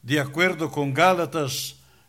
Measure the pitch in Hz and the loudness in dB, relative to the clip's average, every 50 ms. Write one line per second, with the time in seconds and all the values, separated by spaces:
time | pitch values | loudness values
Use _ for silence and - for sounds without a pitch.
0 | - 120 139 151 139 135 135 160 180 185 180 156 160 139 - 147 143 139 131 147 | -4 -2 0 0 0 -2 0 0 0 0 0 -2 -4 -4 -2 -4 -4 -2 2 4
1 | 170 185 185 170 165 143 151 165 147 123 - - - - - - - _ _ _ | 6 6 4 4 0 -2 -2 -4 -4 -4 -4 -6 -8 -10 -12 -16 -20 _ _ _
2 | _ | _